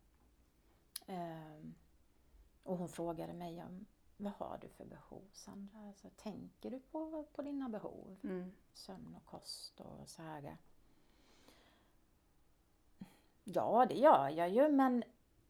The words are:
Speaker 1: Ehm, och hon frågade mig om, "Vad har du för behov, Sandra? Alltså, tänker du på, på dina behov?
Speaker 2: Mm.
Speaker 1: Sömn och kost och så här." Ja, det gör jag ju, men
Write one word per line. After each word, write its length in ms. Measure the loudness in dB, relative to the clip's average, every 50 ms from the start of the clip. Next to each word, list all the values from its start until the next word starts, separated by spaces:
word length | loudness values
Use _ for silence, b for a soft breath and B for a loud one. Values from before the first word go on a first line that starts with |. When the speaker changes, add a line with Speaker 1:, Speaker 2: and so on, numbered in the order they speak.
| _ _ _ _ -20 -20 _ -20 -20 _ _ _ _ -20 -20 _ _ _ -16 -14 -10
Speaker 1:
Ehm, 680 | -10 -8 -6 -6 -8 -8 -10 -14 -16 -16 -14 -14 -14 -16 -16 -20 -20 -20 -20 -20 -20 _ _ -20 -20 -20 -20 -20 -20 -20 -10 -4
och 140 | -2 -2
hon 120 | -2 -2 -4
frågade 440 | -4 -4 -2 -2 -2 -4 -6 -8 -8
mig 300 | -8 -8 -8 -8 -8 -10
om, 220 | -10 -12 -12 -14 -16 _ _ _ -20 -10
"Vad 160 | -6 -6 -6 -4
har 240 | -4 -4 -4 -6 -8
du 60 | -10 -14
för 160 | -14 -16 -16
behov, 380 | -14 -16 -18 -16 -16 -16 -16 -16 -18
Sandra? 480 | -18 -18 -16 -14 -12 -12 -12 -12 -14 -14 -16
Alltså, 220 | -16 -16 -16 -18 -20
tänker 640 | -18 -10 -8 -8 -8 -8 -10 -12 -12 _ -10 -8
du 80 | -8 -10
på, 440 | -8 -6 -4 -4 -4 -4 -4 -6 -8 -6 -8
på 60 | -6
dina 280 | -6 -4 -4 -2 -2 -2
behov? 480 | -4 -4 -6 -6 -8 -10 -12 -14 -10 -8 -4
Speaker 2:
Mm. 280 | -4 -2 -4 -4 -6 -10 -14 -20 -20 -18
Speaker 1:
Sömn 420 | -14 -14 -12 -12 -12 -12 -14 -16
och 100 | -16 -14 -14
kost 480 | -14 -12 -10 -10 -10 -10 -12 -12 -12 -14
och 300 | -14 -12 -12 -12 -14 -14
så 120 | -14 -12
här." 360 | -10 -10 -8 -8 -8 -10 -12 -14 -18 -20 -20 -20 b b b b b b b b b b b b b b b b b b b b b b b b _ _ _ _ _ _ _ _ _ _ _ _ _ _ _ _ _ _ -20 B -20 B B B B B B _ _
Ja, 420 | -2 0 2 4 6 8 8 6 6
det 60 | 6
gör 340 | 8 10 10 10 10 8 4
jag 200 | 2 2 2 6
ju, 200 | 6 6 8 8
men 340 | 8 6 6 6 4 2 0 -2 -8 _ _ _ _ -20 _